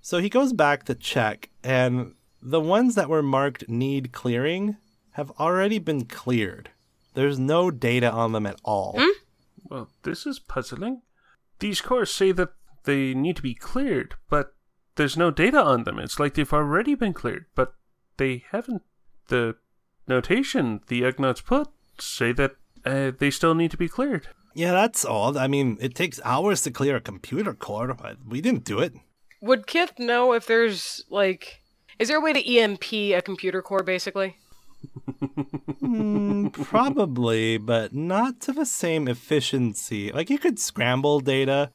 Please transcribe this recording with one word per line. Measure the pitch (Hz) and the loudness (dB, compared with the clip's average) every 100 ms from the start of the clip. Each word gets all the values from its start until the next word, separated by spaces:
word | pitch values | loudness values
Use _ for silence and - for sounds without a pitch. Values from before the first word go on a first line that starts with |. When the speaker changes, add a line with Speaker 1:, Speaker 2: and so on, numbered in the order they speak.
Speaker 1:
So | - 175 | -2 -2
he | 196 | 2
goes | 247 277 | 2 2
back | 240 143 143 | 4 4 4
to | - | -2
check, | 123 - - 110 104 - _ | -6 -2 0 0 -2 -14 _
and | 123 131 127 123 104 _ _ _ | 0 2 2 0 -4 _ _ _
the | 127 160 | -2 0
ones | 156 202 247 | 4 4 4
that | 208 147 | 2 2
were | 156 | 2
marked | 139 135 143 127 - | 2 2 0 -2 -6
need | 117 135 139 127 | -2 0 -2 -4
clearing | - 127 120 143 180 208 208 _ _ _ | -6 -2 0 0 0 -2 -4 _ _ _
have | - 143 - | -10 -10 -2
already | 156 185 196 220 | 0 2 2 0
been | 160 147 | 0 -2
cleared. | 123 - - 123 98 - - _ _ _ _ | -4 -8 -2 0 0 -6 -18 _ _ _ _
There's | - 143 139 | 0 0 2
no | 131 160 180 | 2 2 2
data | 135 123 123 120 | 0 0 2 2
on | 113 117 | 2 0
them | 110 104 | 0 -4
at | - | -6
all. | - 104 98 - | -2 -2 -2 2
Speaker 2:
Hmm? | 302 403 _ _ _ - - | 2 2 _ _ _ -20 -14
Speaker 3:
Well, | 135 - _ | -14 -14 _
this | 143 175 294 | -8 -8 -8
is | 262 | -10
puzzling. | - - - 131 208 254 _ _ _ _ _ _ | -8 -8 -8 -8 -8 -8 _ _ _ _ _ _
These | 208 190 | -6 -4
cores | - 254 208 | 0 0 0
say | - 190 | 2 2
that | 180 180 - - - | 2 -2 -4 -20 -10
they | - 139 135 | -2 0 0
need | 131 151 180 | 0 -2 -2
to | |
be | 135 | -4
cleared, | 120 - 254 277 135 - - - | -8 -4 -2 0 -2 -4 -12 -2
but | 147 139 _ _ _ _ - | -2 -2 _ _ _ _ -2
there's | 147 160 | 0 2
no | 170 | 2
data | 147 185 285 | 4 4 6
on | 170 127 | 4 2
them. | 117 107 | 0 -6
It's | - - | -8 -2
like | 147 | -2
they've | - 147 | 0 0
already | 151 147 156 240 | 0 2 0 0
been | 285 214 | 0 0
cleared, | 175 120 - - | -2 -4 -6 -8
but | - 127 - _ _ _ - | -2 -2 -4 _ _ _ -2
they | 135 123 - | -2 -2 -4
haven't. | 208 247 214 _ _ - - _ | -6 -4 -8 _ _ -20 -20 _
The | 127 117 113 _ _ _ _ - | 0 0 -4 _ _ _ _ 0
notation | 127 - 208 269 262 127 107 _ | 0 2 0 0 0 0 -2 _
the | 120 | 0
Ugnaughts | 123 127 135 120 | 0 0 -2 -2
put | - 175 302 _ _ - | 0 0 0 _ _ -14
say | - - 120 | -12 -2 0
that, | 123 135 - - - | 2 0 -2 -20 -8
uh, | - 135 135 131 | -4 -2 -2 0
they | 143 | 0
still | - 165 | 2 2
need | 165 165 | 4 0
to | - | 0
be | 170 | -4
cleared. | - 277 202 - - _ | -2 -2 -4 -8 -20 _
Speaker 1:
Yeah, | - 175 | -4 0
that's | 180 226 - | 2 2 0
odd. | - 110 110 143 | -2 0 0 0
I | 131 | 0
mean, | 139 135 107 | 2 0 0
it | 127 | -6
takes | 123 175 - | -4 -4 -4
hours | 113 131 196 196 | -2 0 2 0
to | 156 | -2
clear | 120 139 127 | 0 0 0
a | |
computer | - 95 - 143 196 | -4 -14 -6 -4 -4
core, | 104 - 104 123 | -6 -8 -6 -6
but | 127 110 107 123 | -6 -10 -16 -10
we | 123 | -2
didn't | 196 233 | 0 0
do | - 104 | -2 -2
it. | 160 - _ _ _ - | -2 -4 _ _ _ -12
Speaker 2:
Would | 208 247 202 | 0 0 2
Kith | 330 349 - | 0 0 -2
know | 240 240 254 | -2 2 4
if | 233 - | 2 2
there's, | 226 233 185 - - - | 2 2 0 -8 -12 -6
like, | 202 196 185 - - _ _ _ - | 0 0 0 -10 -20 _ _ _ -6
is | 226 | 0
there | 302 | 2
a | |
way | 311 | 2
to | 285 247 | 0 4
E | 240 | 4
M | 220 196 | 4 0
P | - 220 202 | -6 -4 0
a | 180 | 0
computer | 190 190 185 185 | 0 -6 -4 -4
core, | 180 196 | -2 -2
basically? | 185 185 196 196 190 - _ - - - - - - - 139 - - 147 - - | 0 -2 -4 -4 -4 -6 _ -20 -20 -20 -18 -14 -12 -8 -6 -6 -8 -8 -10 -6
Speaker 1:
Hmm, | 262 226 214 208 202 202 202 | -2 0 0 0 0 0 -2
probably, | - 143 220 269 277 185 123 120 113 110 113 | -4 0 2 2 2 0 2 2 2 2 0
but | 107 117 107 | 2 0 0
not | 135 165 190 254 247 | -4 -2 0 0 -2
to | - | -6
the | 277 302 | -2 -2
same | - 170 160 135 | -2 0 0 0
efficiency. | 120 - 151 - 135 120 101 - 107 101 | -4 0 0 0 0 0 -2 -6 -6 -4
Like, | 143 170 | -4 -2
you | 285 | 0
could | - 233 | 0 0
scramble | - - 123 127 143 147 | -4 0 2 4 4 2
data | 135 135 135 139 143 | 2 2 2 2 0